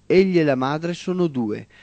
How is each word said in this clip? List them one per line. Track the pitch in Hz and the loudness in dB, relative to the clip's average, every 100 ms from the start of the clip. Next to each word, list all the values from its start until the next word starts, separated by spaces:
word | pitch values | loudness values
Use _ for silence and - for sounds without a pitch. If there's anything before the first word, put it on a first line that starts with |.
| _ | _
Egli | 175 190 175 | 2 4 2
e | |
la | 151 131 | 2 0
madre | 131 156 170 | -2 -4 -6
sono | 170 - 180 175 | -8 -6 -2 -2
due, | 131 110 110 110 - | -2 -4 -6 -12 -20